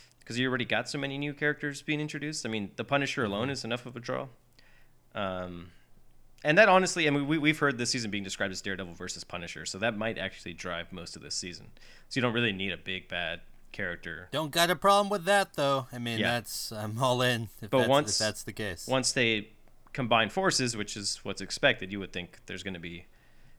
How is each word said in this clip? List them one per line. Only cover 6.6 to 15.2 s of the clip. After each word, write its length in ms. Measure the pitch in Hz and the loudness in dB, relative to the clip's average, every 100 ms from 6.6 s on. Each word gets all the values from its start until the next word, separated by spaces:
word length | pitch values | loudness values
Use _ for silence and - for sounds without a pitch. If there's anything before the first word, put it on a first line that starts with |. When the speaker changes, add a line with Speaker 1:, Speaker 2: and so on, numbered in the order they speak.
| 214 | 8
Speaker 1:
honestly, 380 | 185 185 180 151 | 8 6 2 2
I 40 | |
mean, 160 | 143 143 | 2 2
we, 120 | 160 | 2
we've 200 | 147 151 | 4 4
heard 200 | 147 120 | 2 2
this 120 | 117 | 0
season 200 | 131 113 | -2 -2
being 140 | 101 | -4
described 280 | 95 - 98 | -4 -2 -4
as 80 | 92 | -2
Daredevil 340 | 101 95 92 | -6 -6 -6
versus 300 | 85 90 85 | -8 -10 -10
Punisher, 400 | - 90 85 - 85 | -10 -10 -8 -8 -8
so 120 | 95 | -2
that 180 | 113 104 | 0 0
might 220 | 110 110 | -2 -4
actually 360 | 95 - - | -6 -8 -12
drive 380 | 82 92 85 85 | -8 -6 -6 -8
most 240 | 92 85 - | -12 -12 -14
of 60 | |
this 120 | - | -8
season. 360 | - 92 82 - - - - - | -6 -6 -10 -16 -20 -20 -20 -6
So 100 | - | 0
you 40 | |
don't 100 | 120 | 2
really 200 | 117 117 | 4 2
need 200 | 95 98 | 2 -2
a 40 | 85 | -4
big 320 | - 92 - | -6 -6 -6
bad 320 | 87 85 85 - - - | -4 -4 -6 -12 -20 -14
character. 580 | - 95 85 87 80 92 | -6 -6 -6 -8 -12 -8
Speaker 2:
Don't 180 | 135 156 | -6 -2
got 180 | 170 170 | 2 4
a 60 | 180 | 4
problem 320 | 196 202 202 | 6 6 4
with 160 | 202 | 0